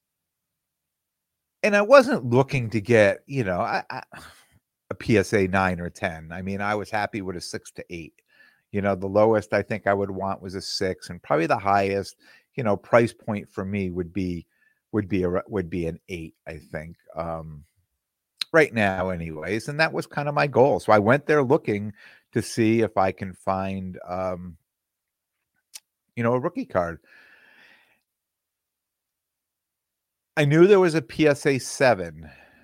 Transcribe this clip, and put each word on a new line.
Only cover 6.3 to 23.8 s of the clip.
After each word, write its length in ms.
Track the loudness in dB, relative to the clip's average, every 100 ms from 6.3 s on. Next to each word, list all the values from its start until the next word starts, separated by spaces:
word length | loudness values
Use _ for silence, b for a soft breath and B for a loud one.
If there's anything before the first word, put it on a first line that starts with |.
I 100 | -12
mean, 180 | -8 -6
I 140 | -4
was 160 | -4 -4
happy 320 | -6 -4 -6
with 140 | -8 -10
a 40 |
six 300 | -10 -14 -16
to 120 | -18 -14
eight. 240 | -14 -16 _ _ b b b _
You 100 | -4
know, 140 | -2 -2
the 100 | 0
lowest 480 | 2 4 4 0
I 80 | -2
think 240 | -2 -4 0
I 80 |
would 160 | 0 -2
want 320 | -4 -6 -6
was 140 | -8 -12
a 40 |
six, 500 | -8 -4 -4 -6 -10
and 120 | -12
probably 240 | -4 -2 0
the 100 | -2
highest, 600 | 0 0 0 -2 -6 -12 b b b -6
you 80 |
know, 120 | -2 -2
price 360 | 4 4 4
point 360 | -2 -8 -8 -8
for 160 | -10
me 260 | -6 -4 -4
would 220 | -4 -6
be, 360 | -4 -4 -4 -10 _ _ _ _
would 180 | -4 -2
be 140 | -2
a 60 | 0
re-, 140 | -2 -4
would 240 | -6 -6
be 160 | -6 -6
an 140 | -8 -12
eight, 260 | -14 -14 _ -18
I 100 | -18
think, 380 | -12 -12 -12 -18 _
um, 500 | -10 -8 -8 -12 -18 -20 _ _ _ _ _ _ -14 0
right 220 | 2 2
now 340 | 2 0 0 -4
anyways. 600 | -4 -8 -8 -6 -6 -4
And 120 | -4
that 120 | -2
was 140 | -4 -8
kinda 260 | -6 -4
my 140 | -2 0
goal. 340 | 4 4 4
So 120 | 4
I 60 | 4
went 280 | 6 2 2
there 160 | 2
looking 500 | 4 2 0 -4 -6 -12 B B B
to 100 | -6
see 400 | -4 0 2 4
if 140 | 2 2
I 140 | 0
can 220 | -2 -10
find, 680 | -10 -4 -4 -4 -6